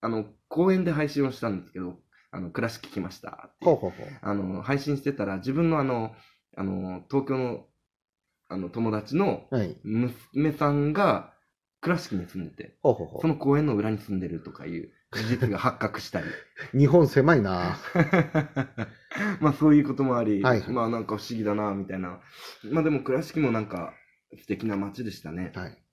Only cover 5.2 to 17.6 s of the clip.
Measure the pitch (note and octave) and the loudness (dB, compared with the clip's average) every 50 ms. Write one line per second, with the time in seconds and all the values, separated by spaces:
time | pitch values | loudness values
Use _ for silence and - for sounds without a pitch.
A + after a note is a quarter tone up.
5.2 | G#2 G2 F#2+ F#2+ F#2 C3 C3+ D3+ E3+ E3 E3 D3+ C#3 C3+ B2+ A#2 A2+ A2 A2+ - | -4 -4 -4 -4 -4 -4 0 2 2 2 2 2 2 0 0 -2 -2 -6 -8 -14
6.2 | - _ _ _ _ _ _ - F#2+ F#2+ F#2+ F#2 F#2 F#2 F2+ F2+ E2+ _ - C#3 | -20 _ _ _ _ _ _ -6 -4 -4 -4 -4 -6 -6 -8 -10 -10 _ -2 -2
7.2 | C3+ C3+ C3+ C3 B2+ B2 A#2 - - _ _ _ _ _ _ _ _ _ _ _ | 0 0 -2 -2 -2 -2 -4 -6 -10 _ _ _ _ _ _ _ _ _ _ _
8.2 | _ _ _ _ _ _ - F#2+ F#2 F2 - A#2 A#2 A2+ G#2+ G#2+ G#2 - C3 D#3+ | _ _ _ _ _ _ -8 -8 -8 -6 -4 -2 -2 0 -2 -2 -4 -2 0 0
9.2 | G3+ F#3+ G#2+ - - _ - B2 G#2 F2 D2 - _ - A2 A2+ B2 B2 A#2+ - | 2 2 0 -2 -4 _ -2 -2 -2 -2 -4 -10 _ -4 0 0 0 0 -2 -8
10.2 | - _ _ C3 D3 D#3 D3 D3+ D3+ D3 C#3+ D3 C#3+ D3 D3+ D3+ G#3 F3 A2+ F#2+ | -18 _ _ 0 0 0 0 2 0 2 2 2 2 2 2 2 4 4 4 2
11.2 | - - _ _ _ _ _ _ _ _ _ _ - D#3+ F3+ E3 - - - F#2+ | -2 -8 _ _ _ _ _ _ _ _ _ _ 0 0 0 0 -2 -4 -6 -6
12.2 | F2 - - F#2+ F2 D#2 - _ - - _ _ _ D3 A#2 - E2+ - - - | -6 -6 -8 -10 -10 -10 -12 _ -18 -18 _ _ _ 2 2 2 0 -10 -8 -2
13.2 | - E3 D#3 - - C3+ C#3 D3 D3+ D3+ B2 G2+ G#2 A2 A2 G#2 - - G2+ F#2+ | 0 0 0 2 2 4 4 4 4 2 2 0 0 0 -2 -4 -4 -4 -4 -4
14.2 | F2+ F2 E2+ D#2+ - - - - C#2+ D#2 E2+ E2+ E2 - _ _ _ _ - G#2+ | -4 -4 -6 -8 -10 -12 -16 -12 -10 -8 -8 -8 -8 -10 _ _ _ _ -8 -6
15.2 | A2 A2 A#2 - C3 A2+ G2+ F#2 - B2+ - - - A2 - - - - - F2 | -2 -2 0 0 2 0 0 0 0 -2 -2 0 -4 -4 -4 -4 -12 -6 -6 -6
16.2 | D2 - - - - _ _ - - - - C3 C#3+ C#3 C3+ F3 D#3+ C3 - C#3+ | -6 -6 -10 -12 -14 _ _ -16 -16 -4 4 6 6 8 8 8 8 8 6 4
17.2 | C3+ D3+ E3+ C#3 G#2 G2 F#2 F2+ | 6 8 6 6 4 2 0 0